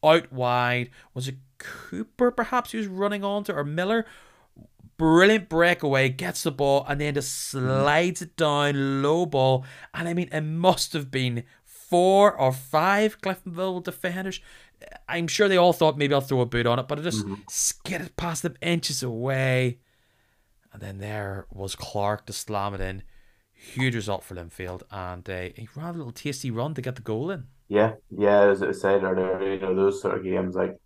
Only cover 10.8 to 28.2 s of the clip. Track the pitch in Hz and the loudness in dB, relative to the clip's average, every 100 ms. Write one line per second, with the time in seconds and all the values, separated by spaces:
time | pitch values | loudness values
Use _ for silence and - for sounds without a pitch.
10.8 | - 160 139 131 127 120 117 _ _ - | 0 -6 -6 -2 -2 -4 -8 _ _ -20
11.8 | - 175 180 196 202 - 135 131 - 156 | -2 2 6 8 6 6 0 0 -2 0
12.8 | 175 202 214 - 190 185 - 170 190 180 | 2 2 0 -2 -6 -6 -8 -6 -4 -4
13.8 | 175 - 185 180 190 185 - - - _ | -8 -6 -6 -6 -8 -8 -14 -20 -20 _
14.8 | - - - 175 170 - 202 185 175 165 | -20 -20 -8 -6 -4 2 4 6 6 6
15.8 | 160 143 143 143 135 131 123 120 120 120 | 2 4 2 2 2 0 2 2 2 0
16.8 | 131 147 165 113 104 98 - - - - | 0 -4 -2 -2 -4 -8 -8 -4 -4 -4
17.8 | - 180 165 - 170 160 175 - 170 170 | -8 -8 -8 -8 -6 -4 -6 -6 -2 -2
18.8 | - 139 127 113 127 135 131 127 127 123 | -2 -6 -6 -6 -4 -2 0 2 0 -4
19.8 | _ _ _ _ _ _ _ _ _ 107 | _ _ _ _ _ _ _ _ _ -16
20.8 | 98 98 104 107 101 98 - 98 98 - | -14 -10 -8 -8 -8 -10 -12 -10 -10 -10
21.8 | - 104 101 104 - 107 - 104 101 98 | -8 -4 -2 -2 -6 -12 -6 -4 -4 -4
22.8 | 95 95 - - _ _ _ _ - 127 | -6 -6 -14 -20 _ _ _ _ -16 -2
23.8 | 131 117 104 95 - 90 85 - 92 90 | -2 -2 -4 -6 -6 -14 -14 -12 -12 -12
24.8 | - 101 90 90 87 92 90 - 110 - | -12 -12 -10 -10 -10 -8 -8 -12 -16 -12
25.8 | 165 170 131 - 151 135 135 113 135 139 | -12 -10 -12 -10 -10 -8 -8 -4 -6 -6
26.8 | 127 131 113 110 151 190 127 _ _ 101 | -8 -10 -6 -6 -4 -8 -12 _ _ 2
27.8 | 110 110 _ 92 | 2 0 _ 0